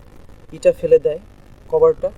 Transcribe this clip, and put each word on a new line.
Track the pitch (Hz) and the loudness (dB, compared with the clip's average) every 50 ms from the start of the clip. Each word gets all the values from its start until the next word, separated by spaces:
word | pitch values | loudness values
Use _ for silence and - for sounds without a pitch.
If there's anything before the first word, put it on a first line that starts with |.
| - - - - - - - - - - | -20 -20 -20 -20 -20 -20 -20 -20 -20 -20
ইটা | - 160 - 180 | -14 -4 -2 -2
ফেলে | 165 - - 160 160 160 | -2 -2 -2 0 0 2
দেয়, | - 156 147 175 - - - - - - - - - - | 0 -2 -6 -8 -14 -20 -20 -20 -20 -20 -20 -20 -14 -6
কভারটা, | 160 156 156 165 156 - - 190 - | -2 2 2 2 0 -2 -8 -10 -10